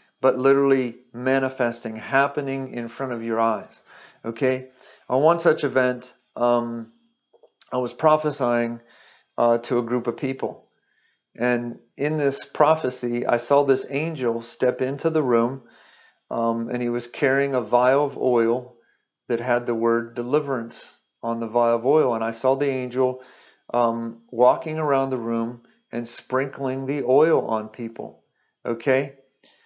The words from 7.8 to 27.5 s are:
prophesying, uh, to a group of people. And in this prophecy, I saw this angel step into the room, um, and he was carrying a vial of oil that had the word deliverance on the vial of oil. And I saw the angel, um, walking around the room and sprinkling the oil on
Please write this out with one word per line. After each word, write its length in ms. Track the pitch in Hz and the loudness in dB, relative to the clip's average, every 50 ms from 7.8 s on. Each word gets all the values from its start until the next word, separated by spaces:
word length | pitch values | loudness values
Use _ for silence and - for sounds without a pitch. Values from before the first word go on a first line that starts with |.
| 127 117 - | -4 -4 -2
prophesying, 840 | - 160 156 156 156 156 151 135 - 127 120 120 120 117 117 120 117 - _ - - _ - _ _ _ _ _ | 0 2 2 4 2 0 -2 -4 -2 0 0 0 0 0 -2 -4 -8 -12 _ -20 -20 _ -20 _ _ _ _ _
uh, 200 | - 120 120 117 | 0 2 4 2
to 220 | 120 - - 131 123 | 2 0 0 0 0
a 40 | 117 | 0
group 240 | 113 123 123 113 | 0 -2 -2 -2
of 80 | 120 113 | -4 -4
people. 520 | - 135 131 131 - 117 104 - - - _ _ _ _ _ _ _ _ _ _ _ _ _ _ | -4 -4 -4 -4 -4 -6 -8 -8 -10 -20 _ _ _ _ _ _ _ _ _ _ _ _ _ _
And 440 | - 120 123 123 120 120 120 117 - _ _ _ | -2 0 0 0 0 -2 -6 -10 -12 _ _ _
in 200 | - 143 151 156 | -4 -4 -2 0
this 280 | 151 143 135 139 - - | 0 0 0 -2 -4 -8
prophecy, 800 | - - - 151 147 160 156 - 127 - - 123 120 120 120 120 | -4 0 2 4 4 4 2 0 -4 -4 -4 -4 -4 -2 -2 0
I 120 | - 123 | 2 0
saw 260 | 117 - - 143 143 143 | 2 2 4 4 4 6
this 220 | 135 131 131 - - | 4 2 2 0 -4
angel 520 | 139 143 160 165 160 131 127 117 117 117 113 | -4 -4 -4 -4 -4 -2 -2 -2 -2 -2 -6
step 380 | - - - 131 123 127 - | -12 -6 -2 0 0 0 0
into 280 | 131 131 143 151 - 165 | -2 -4 -2 -2 -2 0
the 140 | 156 156 143 | 0 0 2
room, 400 | 123 120 117 117 123 135 135 - - - - - _ _ _ _ _ _ _ _ - | 2 4 4 2 2 -2 -6 -12 -18 -20 -20 -20 _ _ _ _ _ _ _ _ -8
um, 400 | 120 117 117 117 117 117 117 117 | -4 -2 0 0 0 -2 -4 -4
and 120 | 120 123 | -4 -4
he 80 | 123 120 | -2 -2
was 180 | 120 120 117 | -2 -4 -6
carrying 460 | - - - 127 131 135 139 139 139 135 | -8 -4 0 0 2 2 2 2 0 0
a 60 | 127 | -2
vial 440 | 113 104 120 123 123 127 135 143 147 | 0 2 2 4 4 4 4 4 2
of 120 | 135 120 | 0 -2
oil 580 | - 123 127 123 117 113 113 117 131 123 - - _ _ _ _ _ _ _ _ _ _ | -2 0 2 2 4 4 2 2 0 -4 -10 -18 _ _ _ _ _ _ _ _ _ _
that 120 | - 120 113 | -4 -4 -2
had 260 | 117 127 120 123 120 | 0 0 0 0 0
the 100 | 120 117 | -2 -2
word 400 | 113 117 117 117 117 113 117 117 | 0 2 2 2 2 0 -4 -8
deliverance 840 | 120 120 123 139 156 143 139 131 117 117 117 - - - - - _ _ _ _ _ | -8 -4 0 0 0 0 -2 -4 -4 -6 -8 -12 -16 -20 -20 -20 _ _ _ _ _
on 180 | - 117 117 117 | -6 -4 -4 -4
the 80 | 113 | -4
vial 280 | 107 110 120 120 120 117 | -2 0 2 2 2 2
of 100 | 113 117 | 2 2
oil. 280 | 131 151 156 143 127 117 | 2 4 4 4 2 0
And 80 | 113 110 | -2 -2
I 80 | 113 | -4
saw 240 | 117 - - 131 135 | -4 0 2 2 2
the 140 | 135 147 139 | 2 0 0
angel, 540 | 131 131 127 123 120 131 131 127 127 131 - - - - - _ _ _ _ - - | -2 -2 -4 -4 0 0 0 0 0 -4 -12 -20 -20 -20 -20 _ _ _ _ -4 0
um, 480 | 123 120 117 117 117 117 117 113 - _ _ | 2 2 2 0 -2 -6 -8 -10 -12 _ _
walking 480 | 120 113 123 123 147 147 - 160 156 | 2 4 6 6 4 4 -2 -6 -4
around 320 | 160 156 147 139 135 135 135 | -2 0 0 2 0 0 -2
the 80 | 131 | -4
room 460 | 120 113 117 117 113 113 117 120 120 - _ _ _ _ _ | -4 -4 -2 -2 -2 -2 -4 -6 -12 -18 _ _ _ _ _
and 160 | 120 120 120 | -8 -8 -8
sprinkling 800 | - - - - - 127 131 139 139 - 135 139 131 131 135 135 | -8 -12 -14 -8 -4 -2 -2 -2 -2 -6 -6 -6 -4 -4 -4 -4
the 180 | 131 147 147 120 | -4 -4 -2 0
oil 440 | 123 131 143 156 170 160 135 - | 4 4 6 6 4 4 2 0
on 220 | - | 0